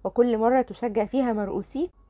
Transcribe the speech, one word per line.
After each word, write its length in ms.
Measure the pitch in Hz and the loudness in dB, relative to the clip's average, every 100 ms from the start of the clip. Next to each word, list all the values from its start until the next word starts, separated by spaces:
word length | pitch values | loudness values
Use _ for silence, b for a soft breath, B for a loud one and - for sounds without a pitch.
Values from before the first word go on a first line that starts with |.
وكل 340 | - - 247 220 | -6 2 2 4
مرة 240 | 226 262 | 4 2
تشجع 440 | 247 - 240 214 208 | 0 -4 -4 -2 -2
فيها 280 | 262 247 | 0 0
مرؤوسيك 580 | 214 202 185 202 269 349 - _ | -2 -4 -6 -6 -6 -6 -8 _